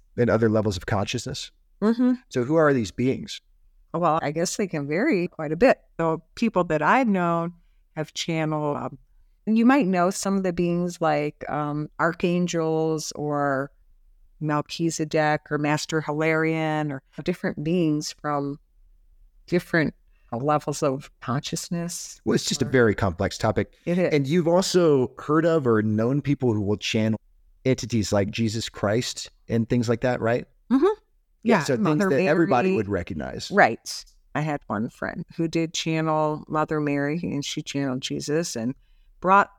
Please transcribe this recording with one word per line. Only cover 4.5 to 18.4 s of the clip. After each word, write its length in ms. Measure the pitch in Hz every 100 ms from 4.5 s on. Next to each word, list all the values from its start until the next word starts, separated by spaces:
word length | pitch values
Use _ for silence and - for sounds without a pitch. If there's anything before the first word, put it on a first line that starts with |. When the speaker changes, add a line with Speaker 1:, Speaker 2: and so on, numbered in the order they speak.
| -
Speaker 2:
they 100 | 196
can 200 | 156 143
vary 420 | 156 302 202 175
quite 240 | - 151
a 40 | 156
bit. 240 | 247 - _ -
So 240 | 165 160 -
people 300 | - 226 180
that 180 | 175 156
I've 260 | 151 233 247
known 460 | 190 175 170 170 175 _ _ _ -
have 180 | 151
channeled, 640 | - - 160 156 156 151 127
um, 220 | 127 139 _ _ _ _ -
you 200 | 220 233
might 200 | 285 185
know 240 | 185 175
some 260 | 196 196 196
of 80 |
the 80 | 185
beings 480 | 175 175 170 180 175
like, 440 | 160 147 147 - -
um, 400 | 147 147 147 151 -
archangels 1120 | 165 170 180 175 175 170 160 160 160 156 -
or 580 | - 147 147 143 135 139 _ _ _ _ _ - -
Melchizedek 1120 | 151 147 - - 165 160 156 160 151 151 -
or 80 | 147
Master 420 | 147 151 - 160
Hilarion 920 | 151 147 156 160 160 160 156 151 151
or 100 | 135 - -
different 400 | - 180 - -
beings 500 | 151 175 160 151 160 -
from 380 | 151 147